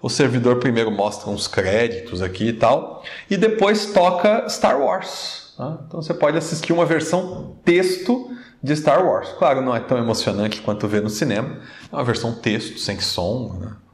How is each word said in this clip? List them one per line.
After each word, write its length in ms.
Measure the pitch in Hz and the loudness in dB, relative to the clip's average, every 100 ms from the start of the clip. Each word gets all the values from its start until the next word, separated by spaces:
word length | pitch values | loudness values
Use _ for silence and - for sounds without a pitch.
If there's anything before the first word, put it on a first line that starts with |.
o 80 | 123 | -4
servidor 480 | - 135 127 120 123 | 2 2 4 4 4
primeiro 340 | 135 113 113 | 2 2 0
mostra 380 | 101 104 - - | 0 -2 -2 -8
uns 180 | 101 - | -6 -2
créditos 720 | - 95 107 120 - - 90 | -2 2 2 2 -2 -8 -4
aqui 280 | 92 92 110 | -4 -2 -2
e 40 | |
tal, 480 | 113 113 143 - - - - - | 2 4 4 0 -14 -16 -16 -4
e 80 | 196 | 0
depois 480 | 214 214 196 214 - | 2 4 2 2 2
toca 640 | 190 175 180 214 226 - | 4 4 4 2 2 0
Star 320 | - 208 - | 0 2 2
Wars, 720 | 127 185 185 - - - - - | 2 0 -4 -10 -10 -12 -16 -10
né? 200 | 131 160 - | -8 -8 -10
Então 140 | 175 | -10
você 120 | 160 | -6
pode 240 | 165 147 156 | 0 2 2
assistir 360 | 156 165 - | -2 -6 0
uma 120 | 170 160 | 2 4
versão 720 | 160 - 175 185 - - - | 2 2 -2 -2 -10 -12 -2
texto 680 | - 175 185 - - 254 - - - _ | 2 4 4 0 0 -2 -2 -14 -16 _
de 140 | 131 151 | -2 0
Star 300 | 156 147 180 | 4 4 4
Wars. 240 | 98 - - | 0 -2 0
Claro, 220 | 170 135 | 2 2
não 120 | 127 | 0
é 60 | 117 | -2
tão 180 | 120 127 | 0 0
emocionante 600 | 117 110 - 98 107 - | 2 0 0 0 -2 -2
quanto 260 | - 104 104 | -4 -2 0
ver 160 | 107 | 0
no 80 | 107 | -2
cinema. 500 | - 151 101 - - - - - | -2 -2 0 -4 -10 -16 -20 -10
É 60 | 147 | -4
uma 80 | |
versão 320 | 123 110 117 117 | -2 0 -2 -2
texto, 420 | - 110 - - | -2 -2 -4 -8
sem 220 | - 95 | -6 -4
som, 580 | - - 90 127 110 92 | -4 -2 -2 -2 -6 -8
né? 140 | 101 - _ | -10 -14 _